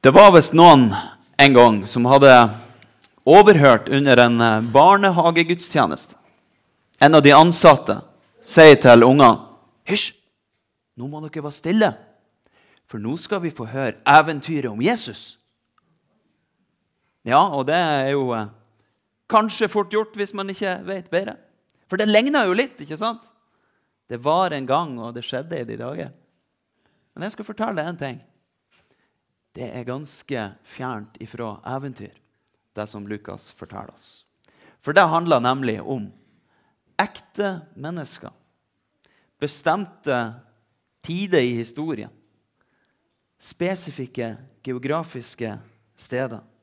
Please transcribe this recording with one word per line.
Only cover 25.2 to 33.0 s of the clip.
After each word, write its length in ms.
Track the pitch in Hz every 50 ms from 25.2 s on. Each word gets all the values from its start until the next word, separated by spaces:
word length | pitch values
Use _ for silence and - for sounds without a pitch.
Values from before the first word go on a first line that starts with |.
| 117
skjedde 380 | - - 131 143 165 170 147
i 20 | 120
de 140 | 113 113
dager. 340 | 110 117 123 147 170 160 135 135 _ _ _ _ _ _ _ _ _ _ _ _ _ _ _ _ _ _ _ _
Men 80 | - 165
jeg 80 | 208
skal 140 | - - 208
fortelle 300 | - 214 - 214 226 208
deg 120 | 165 151
en 100 | 170 175
ting. 240 | 165 156 131 120 120 _ _ _ _ _ _ _ _ _ _ _ _ _ _ _ _ _ _ _ _ _ _ _ _ _ _ _
Det 140 | - 123 117
er 160 | - 123 120
ganske 580 | 120 123 139 151 143 - - - _ 139 120 107 98 95 _ _
fjernt 520 | _ - - 135 127 123 107 104 110 _ _
ifra 380 | 107 107 - 120 120 110 104 - _ - 131
eventyr, 400 | 135 139 139 123 - 101 - _ _ _ _ _ _ _ _ _ _ _ _ _
det 140 | 104 104 107
som 160 | - 104